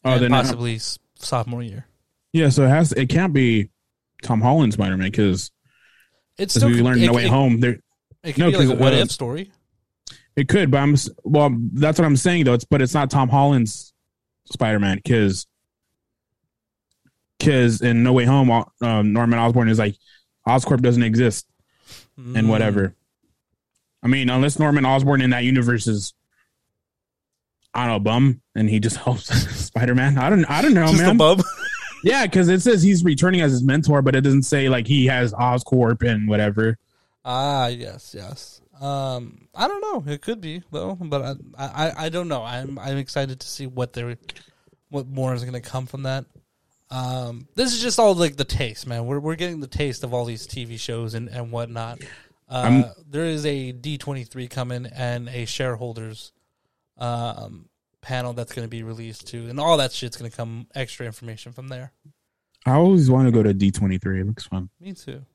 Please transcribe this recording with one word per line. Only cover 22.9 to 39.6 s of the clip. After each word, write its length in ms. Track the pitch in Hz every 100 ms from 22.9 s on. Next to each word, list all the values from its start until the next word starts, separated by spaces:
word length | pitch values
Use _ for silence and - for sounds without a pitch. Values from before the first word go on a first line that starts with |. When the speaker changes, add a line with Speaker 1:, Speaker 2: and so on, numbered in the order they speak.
| _ _ _ _ _ _ _ _ _ _ _
Speaker 1:
I 40 | 120
mean, 220 | 135 123
unless 300 | 127 143 139
Norman 260 | 151 143 131
Osborn 360 | 135 139 139
in 100 | 127
that 120 | 123
universe 440 | 123 131 120 120 113
is, 260 | 104 92 _ _ _ _ _ _ _ _ _ _ _ _ _ _ _ _
I 80 | -
don't 80 | 123
know, 60 | 107
a 40 |
bum, 420 | 107 117 139 120 _ 110
and 140 | 110
he 100 | 107
just 180 | 110 -
<laughs> 60 | -
helps 200 | 123 - - - - -
Spider-Man. 520 | 117 123 123 135 135
I 120 | 135
don't, 160 | 202 156
I 160 | 147
don't 120 | 285
know, 140 | 196 160
Speaker 2:
Just 140 | 160
a 40 | 180
Speaker 1:
man. 100 | 226
Speaker 2:
bum? 240 | 156 190 -
<laughs> 40 | - - - - -
Speaker 1:
Yeah, 240 | 190 277 214
'cause 200 | 190 175
it 140 | 185
says 200 | 247 214
he's 220 | 190 185
returning 380 | 170 139 180 180
as 100 | 151
his 100 | 127
mentor, 400 | 135 143 147 147
but 140 | 135 131
it 60 |
doesn't 220 | 135 135
say, 260 | 131 143 135
like, 180 | 127 110
he 200 | 143 127
has 260 | 127 120
Oscorp 680 | 104 123 123 - 127 117 117 120
and 200 | 110 107
whatever. 480 | 107 104 104 110 113 _ _ _ _ 127
Speaker 2:
Ah, 420 | 127 139 139 123
yes, 460 | 120 113 - - -
yes. 440 | - 143 - _ _ 143
Um, 720 | 139 139 135 127 120 - _
I 140 | -